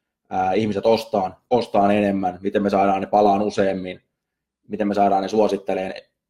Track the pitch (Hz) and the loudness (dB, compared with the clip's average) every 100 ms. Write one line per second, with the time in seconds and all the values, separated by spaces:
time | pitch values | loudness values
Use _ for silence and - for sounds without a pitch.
0 | _ _ _ 98 92 92 110 98 113 113 | _ _ _ -4 0 0 0 0 2 2
1 | - 104 92 - - 120 117 107 101 104 | 0 -2 -4 -6 -4 -2 0 0 2 2
2 | 101 98 92 90 98 104 101 98 98 95 | 2 0 -4 -6 -4 -2 0 2 2 0
3 | 95 104 104 98 104 101 98 95 92 90 | 0 2 4 2 0 -2 -2 -2 -8 -14
4 | _ _ _ _ _ _ - 101 104 101 | _ _ _ _ _ _ -12 -4 -2 0
5 | 101 95 95 107 104 98 - 92 92 - | 2 2 0 0 0 0 -4 -4 -6 -10
6 | - _ _ | -18 _ _